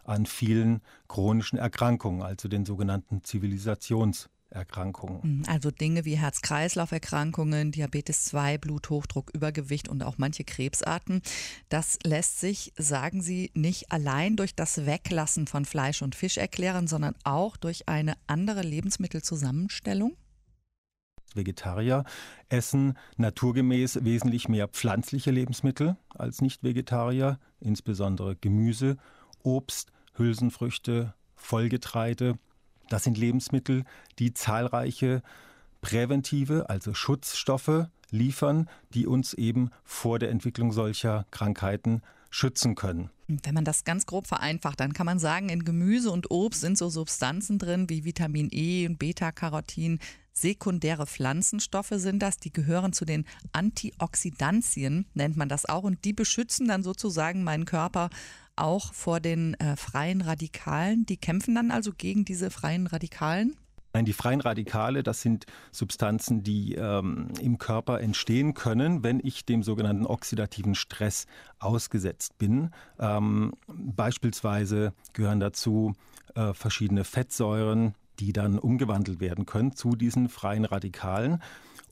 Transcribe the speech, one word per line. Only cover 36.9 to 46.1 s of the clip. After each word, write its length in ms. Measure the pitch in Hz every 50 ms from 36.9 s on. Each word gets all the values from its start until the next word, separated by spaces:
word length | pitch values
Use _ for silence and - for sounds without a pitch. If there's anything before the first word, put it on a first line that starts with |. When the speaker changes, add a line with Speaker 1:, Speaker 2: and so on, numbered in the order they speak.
| 95
Speaker 1:
Schutzstoffe 920 | - - - 139 143 - - - - - - 135 135 - - 156 160 165 165 - _ - _
liefern, 580 | - 110 120 135 131 - 151 143 147 160 165 - - - - _ -
die 140 | 120 120
uns 260 | - 127 131 123 - -
eben 360 | - 117 113 117 127 123 120 - - _
vor 340 | - - - - 117 117 117
der 100 | 117 110
Entwicklung 440 | 113 113 - 123 - - 117 117 107
solcher 520 | 113 110 107 107 - - 113 107 107 101 -
Krankheiten 720 | - - 104 104 98 - 98 98 104 - - 117 113 117 - - - - _ _
schützen 460 | - - - 131 - - - 123 101
können. 340 | - - 95 85 85 87 - - _ -
Speaker 2:
Wenn 280 | - 156 143 - 143 147
man 80 | 160 156
das 220 | 156 151 - -
ganz 200 | - 165 190 -
grob 220 | - 170 196 190
vereinfacht, 540 | - - - - 151 160 165 - 147 135 -
dann 100 | 131 139
kann 140 | 147 - 175
man 120 | 170 180
sagen, 300 | 180 160 151 160 180 196
in 160 | 196 165 175 165
Gemüse 480 | 165 170 170 175 190 226 247 240 220